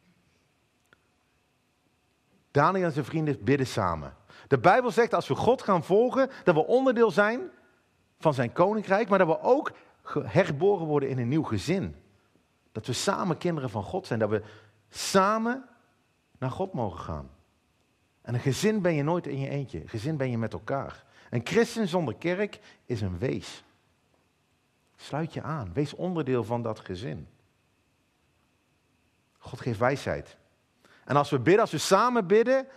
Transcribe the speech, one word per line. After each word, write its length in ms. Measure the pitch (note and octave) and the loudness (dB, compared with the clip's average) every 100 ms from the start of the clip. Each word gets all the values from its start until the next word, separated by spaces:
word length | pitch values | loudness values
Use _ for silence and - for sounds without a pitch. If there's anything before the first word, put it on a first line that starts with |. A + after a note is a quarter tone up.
| _ _ _ _ _ _ _ _ _ _ _ _ _ _ _ _ _ _ _ _ _ _ _ _ _ | _ _ _ _ _ _ _ _ _ _ _ _ _ _ _ _ _ _ _ _ _ _ _ _ _
Daniel 340 | C#3 D#3+ F#3+ E3+ | 2 4 4 0
en 60 | |
zijn 140 | C#3+ B2+ | -2 -4
vrienden 380 | D#3+ D3+ C3+ | -2 -2 -2
bidden 240 | G2+ C#3 B2+ | 2 2 2
samen. 480 | A#2 F2+ D#2+ C#2 - _ - - | 0 0 -2 -8 -16 _ -20 0
De 120 | C3+ | 4
Bijbel 320 | E3+ B3 B3 | 6 6 4
zegt, 220 | G#3 A3+ | 2 2
als 140 | F3 - | 0 -2
we 80 | C3+ | 0
God 260 | A3 C4 | 2 2
gaan 220 | - F3 | 2 0
volgen, 460 | - G3+ B3 C4 C4 - | 4 2 4 2 0 0
dat 120 | F#3 D#3 | 2 2
we 100 | - | 2
onderdeel 460 | B3+ C4 A#3 A3 | 2 2 4 4
zijn 300 | D#3+ G#3 B3 F#4 - _ _ _ _ _ _ | 4 2 0 -8 -16 _ _ _ _ _ _
van 140 | D#3+ | 0
zijn 180 | C3 A#2+ | 2 0
koninkrijk, 580 | - F#3 G#3+ F#3 G3 G3+ | 2 2 0 0 0 2
maar 100 | G3 | 4
dat 80 | E3 | 4
we 140 | D#3 | 2
ook 300 | - C#4 - - - _ | 2 2 2 -10 -20 _
ge-, 220 | - D3 B2 | -8 -6 0
herboren 600 | D#3+ F3 C#3+ G3 F#3+ D#3+ | 2 2 2 0 2 0
worden 240 | D3 C3+ | 0 0
in 80 | B2+ | -2
een 100 | A#2+ | 0
nieuw 160 | D#3 | 0
gezin. 520 | - G2+ D3 F#3+ F2+ - _ _ _ _ _ _ _ | -2 -4 -2 -2 -4 -10 _ _ _ _ _ _ _
Dat 140 | G#3+ C3+ | -10 -6
we 80 | |
samen 440 | A#2+ - G3 G3+ D#3 | -2 -2 0 -2 -2
kinderen 320 | F3 D#3 B2+ | -2 -4 -4
van 140 | G#2 | -6
God 240 | G2 F#3 - | -6 -8 -4
zijn, 120 | A2+ | -2
dat 100 | G#2+ | 0
we 140 | G#2+ - - - _ _ | 0 -4 -16 -20 _ _
samen 760 | - - G3 G3 A3 A#3 C4+ - _ _ _ _ _ _ _ | -10 0 4 4 2 -2 -6 -10 _ _ _ _ _ _ _
naar 140 | B2+ | -8
God 220 | - - | -6 -6
mogen 260 | D3 G#2 - | -4 -6 -6
gaan. 300 | - D#2 C2+ - _ _ _ _ _ _ _ _ - | -8 -10 -12 -20 _ _ _ _ _ _ _ _ -8
En 60 | A#2+ | -4
een 60 | |
gezin 400 | C#3 - G#3 G#3+ | -2 0 0 2
ben 120 | F3 | 0
je 100 | D3+ | 0
nooit 240 | C#3+ F3 D3 | 0 -2 -4
in 120 | C3 | -6
je 100 | C3+ | -6
eentje, 320 | C#3+ B2 D#2+ | -6 -8 -10
een 80 | - | -10
gezin 280 | A2 C3+ D3+ | -8 -6 -4
ben 120 | C3 | -2
je 80 | A#2 | -2
met 160 | A2 | -4
elkaar. 500 | - - C#3 - - _ _ - | -6 -6 -6 -6 -14 _ _ -8
Een 120 | B2 | -6
christen 440 | - G3+ A#3 A3+ F#3+ | 0 0 0 -2 -2
zonder 280 | F3+ C3+ - | -2 -2 -4
kerk 440 | E3+ F3+ G#3 - - _ - | -4 -2 -4 -8 -20 _ -8
is 160 | A2 | -4
een 160 | G2 F2 | -4 -4
wees. 460 | C3 A#2+ - - - _ _ _ _ _ _ _ _ _ _ _ _ _ | -4 -6 -10 -18 -20 _ _ _ _ _ _ _ _ _ _ _ _ _
Sluit 380 | - C#3+ D#3+ | -8 -6 -6
je 80 | C3+ | -8
aan, 320 | C#3 D#3 F#2 | -8 -8 -4
wees 200 | G#2+ D3 | -4 -4
onderdeel 500 | - F3+ E3 C3 B2 | -4 -4 -4 -2 -2
van 180 | A2 A#2+ | 0 -4
dat 180 | A2+ G#2+ | -4 -8
gezin. 480 | - F2+ C#3+ D#2 - _ _ _ _ _ _ _ _ _ _ _ _ _ _ _ _ _ _ _ _ _ | -10 -10 -8 -12 -14 _ _ _ _ _ _ _ _ _ _ _ _ _ _ _ _ _ _ _ _ _
God 240 | - B2 | -18 -8
geeft 180 | B2+ A2 | -6 0
wijsheid. 580 | B2 C#3+ G2 D2 - - _ _ _ _ _ _ - | 0 0 -4 -6 -8 -20 _ _ _ _ _ _ -2
En 100 | C#3+ | 0
als 140 | C#3 | 2
we 100 | C3+ | 2
bidden, 220 | A#2 G#3 | 4 4
als 100 | G#3 | 4
we 60 | D3+ | -2
samen 500 | - F#3+ A#3+ A#3+ E3+ | 2 4 4 2 4
bidden 400 | G#3+ B3 C4+ C4 | 4 4 2 -2